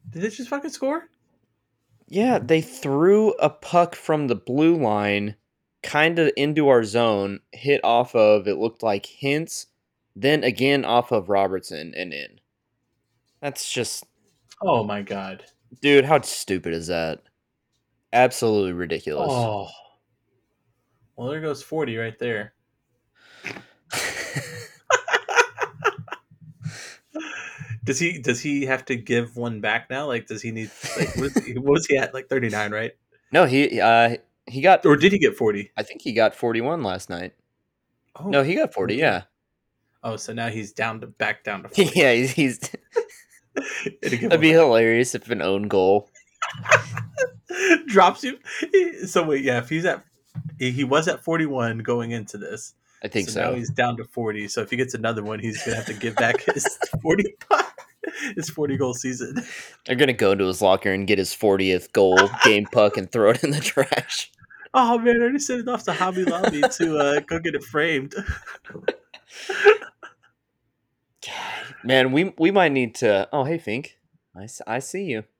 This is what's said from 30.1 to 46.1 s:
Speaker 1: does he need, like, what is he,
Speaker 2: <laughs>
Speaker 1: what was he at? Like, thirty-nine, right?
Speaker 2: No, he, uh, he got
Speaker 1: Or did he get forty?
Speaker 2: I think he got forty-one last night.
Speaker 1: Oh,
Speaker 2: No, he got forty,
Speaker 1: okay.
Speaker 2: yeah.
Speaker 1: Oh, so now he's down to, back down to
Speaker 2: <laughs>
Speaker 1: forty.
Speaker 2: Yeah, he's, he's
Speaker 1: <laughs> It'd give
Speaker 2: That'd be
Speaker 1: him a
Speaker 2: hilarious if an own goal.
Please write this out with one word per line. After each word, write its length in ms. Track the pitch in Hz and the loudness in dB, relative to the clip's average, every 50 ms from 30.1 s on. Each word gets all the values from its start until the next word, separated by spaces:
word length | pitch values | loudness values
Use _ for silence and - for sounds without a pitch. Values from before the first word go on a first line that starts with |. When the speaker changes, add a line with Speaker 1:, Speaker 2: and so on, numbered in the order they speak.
| 123 113 107 | -6 -6 -6
Speaker 1:
does 140 | - 110 104 | -8 -12 -10
he 100 | - 117 | -8 -8
need, 180 | 110 113 110 104 - - - - - | -8 -8 -10 -12 -14 -14 -12 -8 -4
like, 180 | - - - - | -4 -4 -4 -4
what 80 | - 131 139 - | -4 -4 -2 -2
is 100 | - - | -4 -4
he, 80 | 127 120 | -4 -8
Speaker 2:
<laughs> 40 | |
Speaker 1:
what 140 | 131 135 139 143 | -4 2 2 2
was 140 | - 160 | 2 2
he 100 | - 147 | 0 0
at? 160 | 131 123 - - | 0 0 -4 -6
Like, 160 | 131 131 _ | -12 -8 _
thirty-nine, 420 | 143 131 120 113 104 107 104 104 | -4 -2 -2 -2 -2 -4 -4 -4
right? 200 | 107 107 113 110 - _ _ _ _ _ _ _ | -4 -6 -8 -8 -10 _ _ _ _ _ _ _
Speaker 2:
No, 140 | - 160 185 | 4 4 6
he, 360 | 127 127 139 143 - - 113 | 6 6 4 2 2 2 4
uh, 360 | 90 113 117 117 117 117 117 - _ _ _ _ _ | 6 6 8 8 6 4 2 -2 _ _ _ _ _
he 160 | - 113 135 | -12 -8 2
got 240 | 139 185 185 - - | 6 6 6 8 8
Speaker 1:
Or 100 | - 147 | 4 6
did 160 | - 160 196 | 6 6 4
he 60 | 202 | 4
get 180 | 190 135 113 98 | 4 2 0 0
forty? 360 | - 120 107 104 101 101 - _ | 2 0 0 0 -2 -8 -8 _
Speaker 2:
I 60 | - | -8
think 200 | 107 - - - - | -8 -8 -10 -10 -10
he 100 | - 110 | -4 2
got 220 | 113 110 107 - | 2 2 2 2
forty-one 480 | - - 120 113 113 117 139 170 170 127 | 0 -2 -2 -2 0 -2 -2 -4 -4 -4
last 260 | 98 92 95 - - | -4 -6 -6 -8 -10
night. 240 | 90 85 90 - _ _ _ _ _ _ _ _ _ _ _ _ _ _ _ _ _ | -10 -10 -10 -12 _ _ _ _ _ _ _ _ _ _ _ _ _ _ _ _ _
Speaker 1:
Oh, 140 | - 156 202 | -12 -6 0
Speaker 2:
No, 140 | 139 143 135 | 2 2 2
he 100 | 147 185 | 2 0
got 160 | 294 311 - - | 0 -2 -2 -2
forty, 200 | 104 95 95 107 | -6 -4 -2 -2
Speaker 1:
okay. 60 | 127 | 0
Speaker 2:
yeah. 220 | 160 135 98 85 - _ _ _ _ _ _ _ _ _ _ _ _ _ _ _ - | 0 0 0 -2 -6 _ _ _ _ _ _ _ _ _ _ _ _ _ _ _ -12
Speaker 1:
Oh, 120 | 120 110 | -10 -10
so 160 | 107 - - | -10 -12 -12
now 180 | 117 117 117 117 | -8 -8 -8 -6
he's 220 | 107 113 104 101 _ | -6 -8 -10 -10 _
down 280 | - 113 113 110 110 | -6 -6 -6 -6 -10
to, 60 | 104 | -14
back 360 | - - _ 110 107 107 - _ | -18 -8 _ -4 -4 -4 -6 _
down 200 | 110 101 95 95 | -10 -10 -8 -10
to 60 | 110 | -4
Speaker 2:
<laughs> 0 | |
Speaker 1:
forty. 220 | - - 190 156 - 180 | 0 2 2 2 4 4
Speaker 2:
Yeah, 140 | 151 131 120 | 6 6 6
he's, 180 | 117 127 131 127 | 4 2 0 0
he's 260 | - 147 131 120 - | 0 0 0 0 -4
Speaker 1:
<laughs> 960 | - - - - _ _ - 466 466 - - - _ _ _ _ _ _ _ - - - - - - - - _ | -10 -12 -12 -16 _ _ -6 -6 -6 -6 -14 -20 _ _ _ _ _ _ _ -10 -10 -10 -10 -8 -10 -10 -10 _
It'd 180 | - - 123 120 | -4 -4 -4 -2
give 100 | 120 156 | 2 2
Speaker 2:
That'd 120 | 180 160 | 2 6
be 100 | 156 160 | 6 6
Speaker 1:
him 80 | 160 165 | 8 8
a 20 | |
Speaker 2:
hilarious 540 | 165 139 113 113 113 113 113 117 131 - - | 6 8 6 6 6 4 4 2 2 0 -2
if 140 | 117 - 110 | -8 -6 -6
an 100 | 117 101 | -4 -2
own 220 | 78 90 98 98 104 | 0 0 0 0 -2
goal. 440 | 104 101 98 92 95 98 104 - _ | 0 2 4 6 6 4 4 2 _